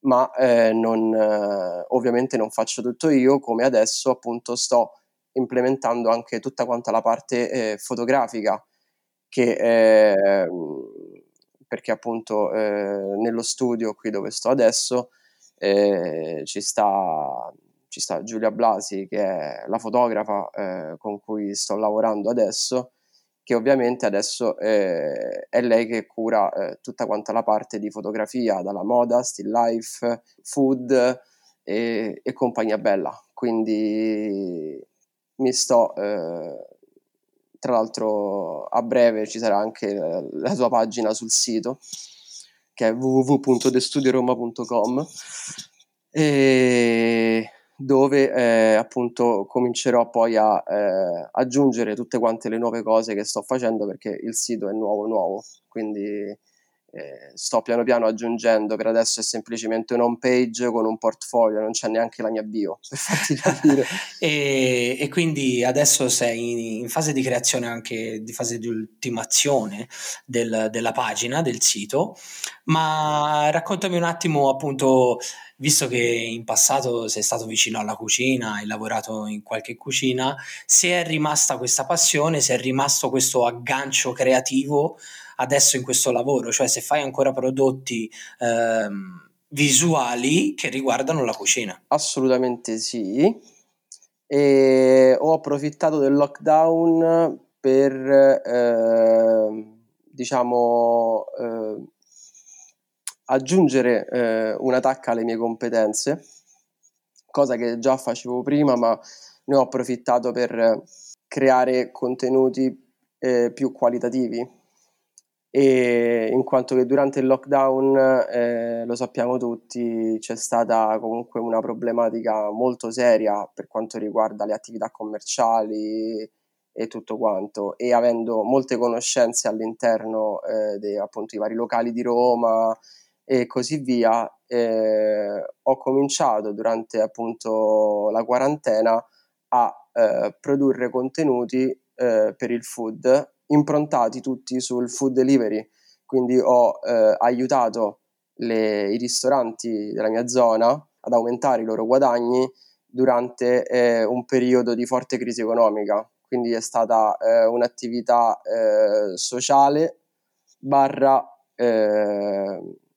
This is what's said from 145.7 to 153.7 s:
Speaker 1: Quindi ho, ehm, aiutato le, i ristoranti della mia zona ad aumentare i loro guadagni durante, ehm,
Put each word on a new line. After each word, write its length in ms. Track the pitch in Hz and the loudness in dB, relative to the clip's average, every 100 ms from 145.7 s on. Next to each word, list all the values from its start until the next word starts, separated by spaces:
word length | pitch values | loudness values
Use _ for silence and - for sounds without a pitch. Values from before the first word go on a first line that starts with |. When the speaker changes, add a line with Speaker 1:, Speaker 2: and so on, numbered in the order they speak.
| _ _ _ _ | _ _ _ _
Speaker 1:
Quindi 320 | 131 123 127 | -2 2 2
ho, 400 | - 123 117 - - | 4 6 4 0 -2
ehm, 300 | 117 110 - | 4 4 4
aiutato 840 | 117 123 127 139 117 117 107 101 _ _ _ _ | 2 0 0 2 2 0 -4 -4 _ _ _ _
le, 560 | 117 113 110 104 98 | -2 0 0 0 -2
i 40 | 110 | -2
ristoranti 920 | 120 - 127 139 117 110 117 110 104 | -4 -2 0 2 0 -6 -8 -6 -6
della 160 | 110 107 | -4 -2
mia 180 | 110 120 | -2 0
zona 400 | 123 120 110 117 147 _ _ | 2 4 4 2 2 _ _
ad 140 | - | 0
aumentare 480 | 120 117 120 139 120 | 0 0 -2 0 0
i 20 | 113 | 0
loro 200 | 110 113 | -4 2
guadagni 640 | 131 135 120 120 123 131 _ _ _ _ | 4 4 2 0 0 0 _ _ _ _
durante, 800 | 123 131 123 123 123 123 123 | 0 2 2 0 -2 2 2
ehm, 440 | - | 2